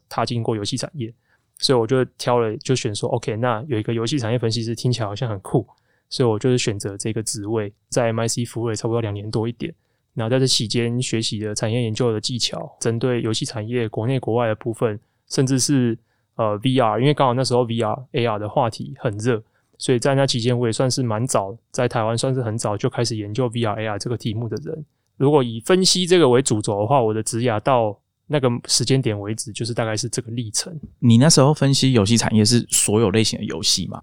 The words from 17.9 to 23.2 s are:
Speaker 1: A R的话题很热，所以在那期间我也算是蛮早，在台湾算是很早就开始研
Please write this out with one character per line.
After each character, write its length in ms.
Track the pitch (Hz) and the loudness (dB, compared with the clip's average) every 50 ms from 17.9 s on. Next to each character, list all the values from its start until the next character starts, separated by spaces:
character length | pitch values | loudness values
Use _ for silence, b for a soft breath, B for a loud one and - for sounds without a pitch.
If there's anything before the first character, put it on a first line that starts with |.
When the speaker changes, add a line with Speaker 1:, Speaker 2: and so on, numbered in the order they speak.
| 110 131 131 - - | -2 -6 -8 -6 -4
Speaker 1:
A 120 | 120 117 | -2 -2
R 140 | 117 107 104 | 0 -2 -4
的 80 | 104 | -6
话 220 | 104 - 151 127 113 | -4 -2 0 0 0
题 240 | - - - 139 139 - | -2 -6 -10 -12 -10 -6
很 180 | - 123 101 | -6 -6 -4
热， 260 | 104 107 127 123 107 - _ _ _ _ _ _ | -2 0 0 0 0 -2 _ _ _ _ _ _
所 160 | - - - 131 | -6 0 0 0
以 60 | 120 | 2
在 160 | - 143 135 | 2 2 2
那 100 | 135 139 | 2 2
期 140 | 135 - 120 | 2 0 0
间 180 | 110 123 123 | 0 0 2
我 100 | 120 123 | 2 0
也 40 | 113 | 0
算 180 | 107 - 135 131 | 0 0 0 0
是 140 | 123 143 127 | 0 0 -2
蛮 240 | 117 107 107 120 | -2 0 -2 -2
早， 300 | 123 - 117 98 98 98 - _ _ | 0 0 0 0 -2 -10 -14 _ _
在 180 | - - 123 120 | -4 -2 -2 0
台 140 | - 123 110 | 0 0 0
湾 140 | 110 117 | 0 0
算 160 | 117 - 135 127 | 0 0 -2 -2
是 80 | 135 | -2
很 160 | 120 113 107 | -2 -4 -4
早 200 | 113 - 113 104 | -4 -2 -4 -4
就 120 | 101 - 127 | -2 -2 -4
开 140 | - - 120 | -2 -2 -2
始 140 | 110 120 | -2 -2
研 160 | 107 | -6